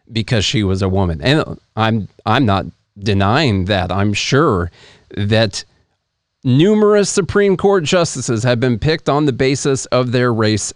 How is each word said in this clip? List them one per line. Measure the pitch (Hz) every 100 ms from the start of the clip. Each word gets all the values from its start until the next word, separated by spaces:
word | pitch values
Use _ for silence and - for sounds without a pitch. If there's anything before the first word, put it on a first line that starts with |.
| -
because | 113 107 117 -
she | 139
was | 98 95
a | 95
woman. | 95 90 80
And | 80 151 - - _ -
I'm, | 110 110 90 _ -
I'm | 120 120
not | 98 85 - _ -
denying | 98 98 98 127 147 98 90
that. | 98 90
I'm | 95 101
sure | 101 - 131 160 98 85 - - _ - -
that | 104 110 113 - - _ _ _ _ _ _ _ 135
numerous | 127 185 214 208 208 190
Supreme | - 180 202 202 180
Court | 196 196 147
justices | 185 165 139 123 113
have | 123 120
been | 127 113
picked | 147 156 -
on | 143 151
the |
basis | 113 135 139 143 135 -
of | 127 127
their | 127 123
race | 113 107 107 -